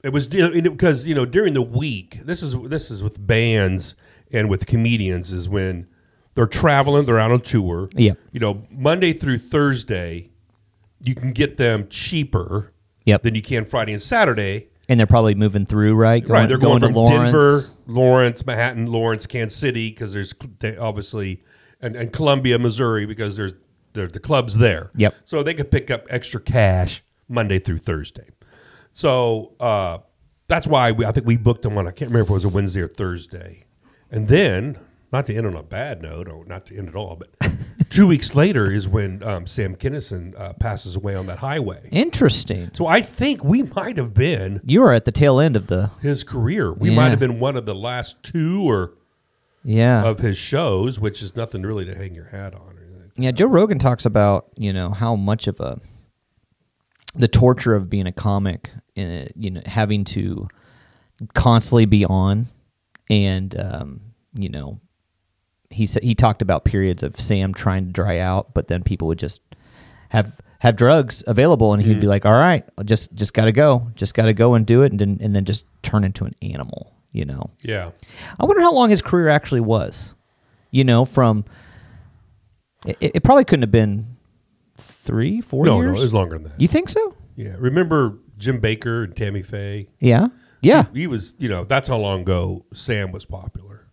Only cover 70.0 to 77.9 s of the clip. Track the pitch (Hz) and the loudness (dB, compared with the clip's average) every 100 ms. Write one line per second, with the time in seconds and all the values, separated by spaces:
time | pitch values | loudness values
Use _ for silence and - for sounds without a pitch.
70 | _ 113 104 - _ _ 120 107 120 156 | _ -2 -2 -8 _ _ 2 4 6 6
71 | 127 - - 110 151 143 110 104 104 107 | 2 -6 -2 2 4 4 4 4 2 2
72 | 101 101 104 117 175 156 - - 104 110 | 2 2 4 6 6 2 -4 -12 -2 -2
73 | - - 104 - 110 110 151 123 120 - | -2 -8 -2 2 4 6 4 4 0 -6
74 | 101 - 110 107 117 120 107 120 139 101 | -4 2 2 4 4 4 6 4 4 2
75 | 101 98 104 101 95 110 _ _ - 107 | 0 0 0 0 0 -4 _ _ -2 0
76 | 95 - - - - 69 67 - - _ | 0 -2 -8 -8 -10 -10 -10 -12 -16 _
77 | _ - 69 67 - _ 117 107 87 | _ -8 -6 -8 -12 _ -8 -8 -8